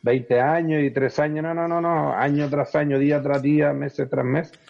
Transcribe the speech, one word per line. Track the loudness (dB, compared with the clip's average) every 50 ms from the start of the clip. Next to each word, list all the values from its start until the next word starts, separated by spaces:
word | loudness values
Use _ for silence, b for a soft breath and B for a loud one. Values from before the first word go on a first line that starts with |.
veinte | 2 2 0 0 2 0 2 2
años | 2 2 2 0 0 0 0 0 0
y | 0
tres | 0 0 -2 0 0 0
años, | -2 0 -2 -4 -4
no, | -4 -4
no, | -2 -2 -2
no, | -2 0
no, | 0 0 0 0 0 0 0
año | 0 0 0 0 0 0 -2
tras | -2 -2 -2 0 0
año, | -2 0 2 2 2
día | 2 2 2 0
tras | 0 0 -2 0
día, | 2 2 2 4 2 2
mes | 0 -2 -6 -8 -6
tras | -6 -6 -4 -2 -2 0
mes. | 0 0 -2 -2 -6 -14 -20 _ -20